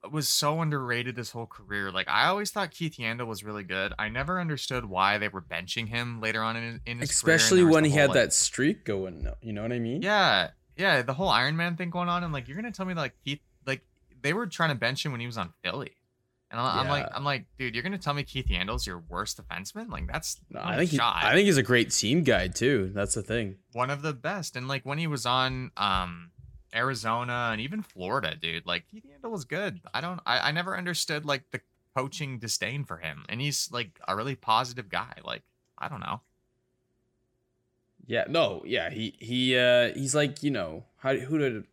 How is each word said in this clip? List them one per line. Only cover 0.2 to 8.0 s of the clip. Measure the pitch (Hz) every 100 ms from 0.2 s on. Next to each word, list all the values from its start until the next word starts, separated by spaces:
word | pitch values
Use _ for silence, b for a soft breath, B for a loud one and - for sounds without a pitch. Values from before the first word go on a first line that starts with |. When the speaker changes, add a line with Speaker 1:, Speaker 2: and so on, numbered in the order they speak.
| 135
Speaker 1:
so | - 147 156
underrated | 165 147 127 120 120 123
his | 113
whole | 117 113
career. | - 98 101 98
Like, | 92 92
I | 95 139
always | 202 208
thought | 214 185
Keith | - 165 -
Yandle | 117 117 120
was | 107
really | 104 104
good. | 92 92 98 -
I | 107
never | 117 143 185
understood | 170 143 - 127 117
why | 92 95 104
they | 104
were | 95
benching | 82 85 92 - 113
him | 120 120 117
later | 110 110
on | 110 113
in, | 117 120 -
in | 120
his | 143 -
career, | -
and | 165
Speaker 2:
Especially | - 185
Speaker 1:
there | 175
was |
Speaker 2:
when | 156
Speaker 1:
the | 156
Speaker 2:
he |
Speaker 1:
whole, | 143